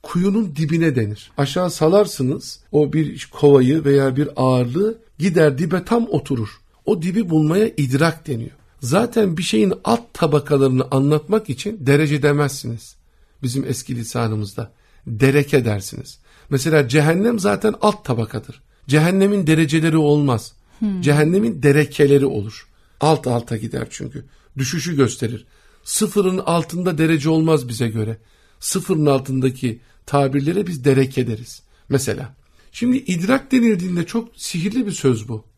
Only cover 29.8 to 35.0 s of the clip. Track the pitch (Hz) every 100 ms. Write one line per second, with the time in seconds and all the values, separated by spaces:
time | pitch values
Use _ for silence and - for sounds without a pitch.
29.8 | _ _ - 143 139 143 143 180 180 160
30.8 | 131 135 135 135 120 110 123 - _ _
31.8 | _ 135 123 104 131 - _ _ _ -
32.8 | 240 254 - 180 190 269 - 254 233 202
33.8 | 185 175 165 233 233 - - 170 185 226
34.8 | 208 165